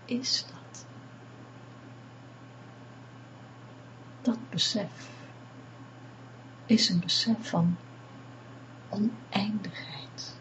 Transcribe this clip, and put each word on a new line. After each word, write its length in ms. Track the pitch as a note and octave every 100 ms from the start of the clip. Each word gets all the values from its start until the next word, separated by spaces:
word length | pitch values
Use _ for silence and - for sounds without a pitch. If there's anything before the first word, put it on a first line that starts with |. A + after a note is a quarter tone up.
is 420 | - B3 - - -
dat. 400 | - - - - - - - - - - - - - - - - - - - - - - - - - - - - - - - - - - - - -
Dat 280 | B3 A3+ -
besef 600 | E3 - G#3+ - - - - - - - - - - - - - - - - - - -
is 220 | A3 -
een 120 | F3
besef 480 | - - A3+ A3+ -
van 280 | F3 E3+ F3 - - - - - - - - - - -
oneindigheid. 1500 | G3+ A3 - - G3+ G#3 G#3+ F3 - - - - - - -